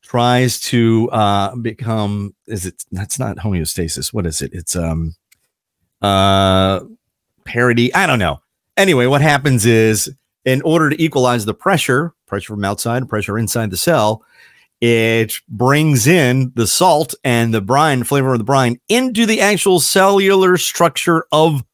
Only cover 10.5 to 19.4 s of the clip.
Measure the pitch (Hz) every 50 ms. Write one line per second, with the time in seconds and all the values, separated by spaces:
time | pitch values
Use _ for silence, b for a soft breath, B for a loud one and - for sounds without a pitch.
10.5 | 131 139 156 165 156 165 156 143 147 - 160 160 - 139 127 123 123 117 101 107
11.5 | 104 _ - 185 196 156 - - 123 131 165 170 _ _ _ _ 101 98 - -
12.5 | 107 101 101 98 104 - - 117 120 127 131 - - 107 95 - 101 113 113 101
13.5 | - 120 113 104 92 90 - - 165 135 107 107 110 - b b b b b b
14.5 | b b b b _ _ 120 117 117 113 113 113 113 113 110 113 - - _ _
15.5 | 113 101 123 131 139 151 156 156 143 120 104 143 180 175 143 123 123 131 131 127
16.5 | _ 120 113 - - - 180 185 156 147 160 - - _ - 135 120 117 117 117
17.5 | 113 110 98 98 131 143 156 156 139 127 113 - 143 139 131 131 131 117 107 117
18.5 | 139 135 127 117 120 - _ - 208 247 262 262 226 214 233 208 220 -